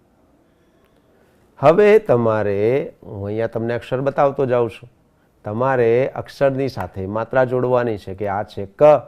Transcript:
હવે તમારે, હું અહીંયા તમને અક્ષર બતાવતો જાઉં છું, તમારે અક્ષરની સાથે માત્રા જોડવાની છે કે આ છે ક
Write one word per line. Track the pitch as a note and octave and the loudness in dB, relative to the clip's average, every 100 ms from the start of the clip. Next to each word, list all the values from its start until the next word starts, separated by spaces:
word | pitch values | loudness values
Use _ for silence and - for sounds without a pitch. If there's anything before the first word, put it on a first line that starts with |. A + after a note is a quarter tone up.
| _ _ _ _ _ _ _ _ _ _ _ _ _ _ _ - | _ _ _ _ _ _ _ _ _ _ _ _ _ _ _ 0
હવે | C#3 E3+ G#3 G#3+ | 4 6 6 4
તમારે, | - B2 A#2 G#2+ G#2 G2+ A2 C3+ - - | 4 0 2 0 -2 0 0 -2 -4 -12
હું | - G#2+ G2+ | -16 -12 -8
અહીંયા | A2 A2+ | -6 -6
તમને | A#2 A2+ | -4 -6
અક્ષર | A#2+ - B2+ | -6 -6 -6
બતાવતો | C3+ C3+ C#3+ C3 C3 | -4 0 0 0 -2
જાઉં | B2 A#2 | 0 -2
છું, | - B2 _ _ _ _ _ | -6 -20 _ _ _ _ _
તમારે | G#2 A2 C3 C3 A#2 A#2 C3+ | -8 -4 -2 2 2 2 0
અક્ષરની | - - - C#3 C3 C3+ | -6 -12 -2 -2 0 -6
સાથે | - F2+ G2 F#2+ | -6 -10 -8 -8
માત્રા | G#2+ A2+ C3 B2+ | -6 -2 0 0
જોડવાની | B2+ B2+ B2 A#2+ G2+ | 0 0 0 0 -4
છે | - F#2+ | -10 -8
કે | G#2 | -6
આ | G2 | -6
છે | G#2+ - G2 | -8 -12 -10
ક | - D3+ C#3 | 4 6 6